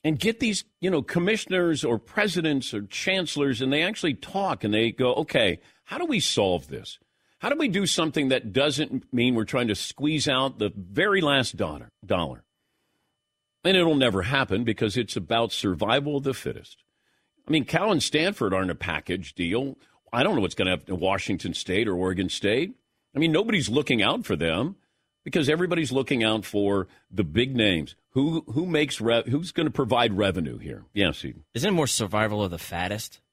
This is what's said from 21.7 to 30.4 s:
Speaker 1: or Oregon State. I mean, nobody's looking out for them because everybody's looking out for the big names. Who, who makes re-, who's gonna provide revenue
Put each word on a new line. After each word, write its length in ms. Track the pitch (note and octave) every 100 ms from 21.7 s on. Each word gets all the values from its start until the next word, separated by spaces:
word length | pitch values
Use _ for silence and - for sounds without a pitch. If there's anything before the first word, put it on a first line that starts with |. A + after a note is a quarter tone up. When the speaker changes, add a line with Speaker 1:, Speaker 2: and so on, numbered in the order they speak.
| F#2 A#2
Speaker 1:
or 60 |
Oregon 360 | F2+ F#2 F#2 F#2
State. 440 | - G2+ A#2 F#3 - _ _ _
I 40 | C3
mean, 140 | D#3+
nobody's 360 | D#3 A3+ G#3 G#2+
looking 340 | B2+ C#3+ A#2+
out 220 | G2+ G#3
for 100 | -
them 420 | E2 E2 E2 D3 G3+ _ _ _ _
because 260 | - F3 C#3
everybody's 420 | D#3 F3+ E3+ C#3
looking 320 | C3 B2+ B2+
out 220 | A2 A2 G2
for 420 | G#2 G2+ G2+ F#2 - _
the 140 | F#2+
big 300 | E2 E2+ C3
names. 420 | B2+ G#2+ E2+ C#2+ - _
Who, 280 | C3 D3 D#3+ -
who 140 | A#2+ F3+
makes 340 | D#3 D3+ -
re-, 220 | A2 A#2 A#2
who's 240 | C#3+ F3
gonna 180 | - D#3
provide 440 | B2+ B2 A#2+ A#2+ G2
revenue 420 | G2+ F2+